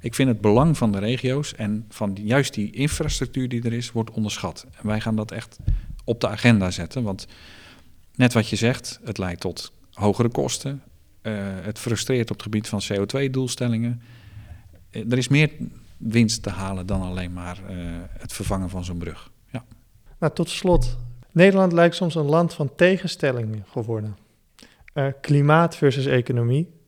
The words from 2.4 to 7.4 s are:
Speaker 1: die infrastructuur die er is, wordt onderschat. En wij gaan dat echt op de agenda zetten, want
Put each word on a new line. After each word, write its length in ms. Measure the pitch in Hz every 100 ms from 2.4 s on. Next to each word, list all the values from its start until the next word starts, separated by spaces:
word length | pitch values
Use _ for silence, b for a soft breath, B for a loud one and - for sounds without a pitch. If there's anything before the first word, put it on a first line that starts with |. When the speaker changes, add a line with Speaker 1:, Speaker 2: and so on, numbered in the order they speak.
| 135
Speaker 1:
die 180 | - 104
infrastructuur 760 | - 143 - 151 - 127 - 127
die 140 | 123
er 100 | 117
is, 180 | 117 120
wordt 200 | 117 110
onderschat. 540 | - 107 - 95 - - -
En 60 | 107
wij 140 | 107
gaan 140 | 113 110
dat 160 | 107
echt 280 | 95 - - B B B B
op 180 | - 117
de 60 | 113
agenda 440 | 107 123 110 92
zetten, 320 | 87 82 -
want 240 | 113 95 - B